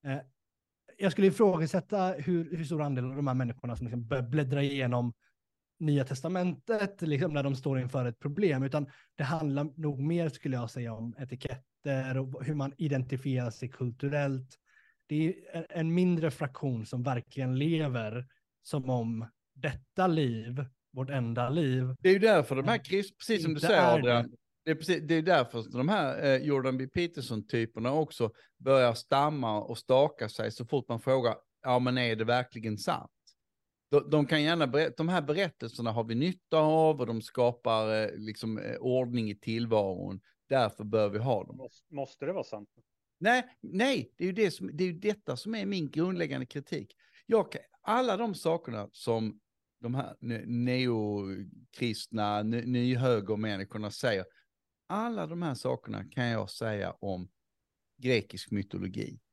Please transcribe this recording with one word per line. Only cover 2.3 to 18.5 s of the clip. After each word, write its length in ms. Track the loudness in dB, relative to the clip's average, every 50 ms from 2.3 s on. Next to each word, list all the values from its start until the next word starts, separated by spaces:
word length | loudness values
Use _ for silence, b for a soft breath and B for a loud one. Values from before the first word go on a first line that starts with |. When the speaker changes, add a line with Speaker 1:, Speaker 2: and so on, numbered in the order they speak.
| 0 0 0 -2 -6
Speaker 1:
hur 80 | -6 -4
stor 180 | -4 -2 -2
andel 220 | 0 0 0 -2 -2
av 120 | -2 -2
de 100 | -2 0
här 80 | 0 2
människorna 420 | 0 0 -2 -4 -6 -8 -8 -6
som 100 | -6 -6
liksom 200 | -6 -6 -6 -4
börjar 160 | -2 -2 -2
bläddra 400 | -2 0 0 0 0 2 0 0
igenom 500 | 0 0 0 0 0 0 2 0 0 -2 -4 _ _ _ _ _ _ _ _ _ _ _ _ _
Nya 240 | 0 2 2 2 2
testamentet, 960 | 0 -4 -6 -4 -4 -2 0 0 0 -2 -4 _ -2 0 0 0 -4 -4 -4
liksom, 300 | -2 0 0 0 0 0
när 100 | 0 0
de 140 | 0 0 -2
står 240 | -2 -2 -2 -2 0
inför 240 | -2 -2 -2 -2 -2
ett 140 | -2 -4 _
problem, 440 | -8 -6 -2 2 2 2 4 2
utan 280 | 0 0 0 -2 -2 B B B B B _
det 60 | -6 -2
handlar 560 | -2 -2 0 0 0 0 0 -2 -4 -6 -4
nog 200 | -4 -4 -2 -2
mer, 280 | -2 0 0 0 0 -2
skulle 280 | -4 -6 -6 -4 -4
jag 140 | -2 -4 -6
säga, 220 | -6 -8 -6 -6 -6
om 200 | -6 -8 -8 -8 -10
etiketter 1000 | -10 -12 -10 -10 -8 -8 -8 -10 _ _ _ _ _ -2 -2 -2 -2 -2 -2 -4
och 260 | -4 -4 -8 -6 -4
hur 100 | -4 -2
man 180 | -2 -2 -4 -4 -4
identifierar 720 | -2 0 0 0 -2 -2 -6 -4 -2 -2 -2 -2 -2 -4
sig 180 | -6 -8 -10 -12
kulturellt. 920 | -6 -6 -6 -6 -4 -4 -4 -2 0 0 0 0 -2 -4 -8 -12 -20 _ b b b b b b b b b
Det 80 | _ 0 0 0 0
är 60 | -2 -4 -12 -10 -10
en, 80 | -10 -10 -6
en 260 | -4 -2 0 2 2
mindre 360 | 4 4 4 4 2 0 -2
fraktion 560 | -2 -2 -6 -6 -4 -4 -4 -2 -2 -2 -4
som 160 | -6 -6 -4
verkligen 560 | -2 -2 -2 -2 -4 _ -6 -4 -2 0 0 0
lever 680 | 2 2 2 0 0 -2 -2 -4 -4 -4 -6 -8 -8 b b b b _